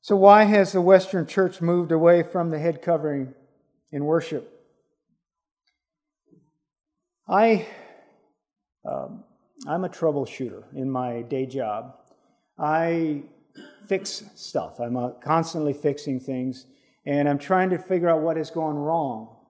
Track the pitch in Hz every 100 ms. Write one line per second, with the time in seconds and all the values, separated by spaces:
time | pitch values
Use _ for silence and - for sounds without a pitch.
0 | - 202 196 214 208 208 190 190 175 190
1 | 185 185 170 - 185 - 170 175 170 160
2 | 170 175 170 185 170 151 165 156 - 160
3 | 151 143 131 - _ _ _ _ _ 147
4 | 147 160 160 147 - - _ _ _ _
5 | _ _ _ _ _ _ _ _ _ _
6 | _ _ _ _ _ _ _ _ _ _
7 | _ _ - 190 226 208 165 - - -
8 | _ _ _ _ _ _ _ _ - 67
9 | 67 - - _ _ _ 147 170 180 -
10 | 165 143 135 - 123 95 - 139 131 131
11 | 127 120 117 135 131 131 110 107 123 -
12 | _ _ _ _ _ - 147 156 170 165
13 | 160 147 - _ _ - - _ - 190
14 | 196 - - - - 135 - - 120 123
15 | 123 123 147 165 165 165 147 139 147 139
16 | 143 127 131 131 127 127 - _ _ _
17 | 143 143 147 143 - 185 185 170 - 185
18 | 170 160 160 160 151 165 156 147 147 165
19 | 143 113 113 -